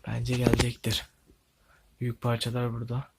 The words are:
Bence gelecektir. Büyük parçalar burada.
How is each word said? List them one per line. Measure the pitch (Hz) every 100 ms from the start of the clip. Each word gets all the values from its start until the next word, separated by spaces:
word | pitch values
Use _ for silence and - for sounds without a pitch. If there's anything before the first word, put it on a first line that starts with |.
| -
Bence | 117 120 123
gelecektir. | 120 117 120 - 113 - - _ _ - _ _ _ _ _ _
Büyük | 123 -
parçalar | 123 117 120 123 120
burada. | 113 117 120 -